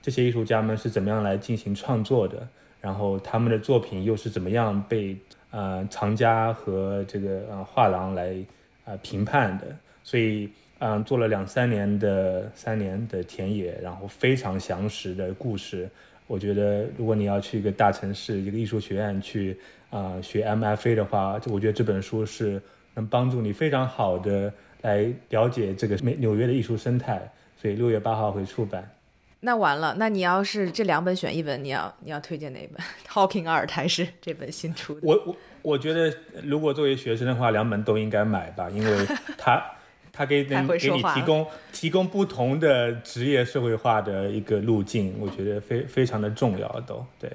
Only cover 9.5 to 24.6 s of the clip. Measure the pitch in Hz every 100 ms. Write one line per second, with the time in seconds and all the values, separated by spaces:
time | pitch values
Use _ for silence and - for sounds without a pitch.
9.5 | 95 92 - _ _ - 123 110 107 101
10.5 | - _ _ 120 107 107 127 113 104 95
11.5 | - 123 107 101 104 104 98 95 92 95
12.5 | - - 110 98 95 113 95 87 - 95
13.5 | 104 90 - 90 90 101 - 127 131 107
14.5 | 95 - 90 104 - 95 92 92 95 127
15.5 | 101 - 98 92 - - - _ 98 101
16.5 | 101 104 104 107 - 113 107 101 101 -
17.5 | 113 104 98 104 98 98 98 - 104 98
18.5 | 107 110 107 101 98 107 95 98 - 98
19.5 | 92 - - - 107 95 92 92 104 104
20.5 | 107 107 107 120 110 101 104 98 104 123
21.5 | 101 110 104 110 98 95 110 107 - 110
22.5 | 98 - - _ - 110 123 127 123 107
23.5 | 101 160 139 127 - 104 90 95 101 101
24.5 | -